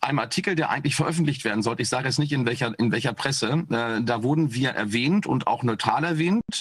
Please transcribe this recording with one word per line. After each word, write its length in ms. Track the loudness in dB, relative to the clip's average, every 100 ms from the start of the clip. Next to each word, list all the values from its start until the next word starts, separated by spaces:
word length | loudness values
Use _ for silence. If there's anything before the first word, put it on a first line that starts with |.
einem 180 | -2 0
Artikel, 360 | 0 -2 0
der 140 | 0 0
eigentlich 280 | 0 0 0
veröffentlicht 480 | 0 2 0 0
werden 180 | -2 0
sollte, 180 | 0 -2
ich 80 | -2
sage 160 | -2
jetzt 140 | 0 0
nicht, 120 | 0
in 140 | 2
welcher, 340 | 0 0 -2 0
in 140 | 0
welcher 220 | 2 -2
Presse, 500 | -2 -2 0 0 0 0
äh, 320 | 0 0 0
da 200 | 0 0
wurden 300 | 2 2 2
wir 200 | 0 -2
erwähnt 540 | 0 -2 0 2 2 2
und 200 | 0 0
auch 160 | 0
neutral 420 | 0 0 0 0
erwähnt, 380 | 0 0 2 0 0 -6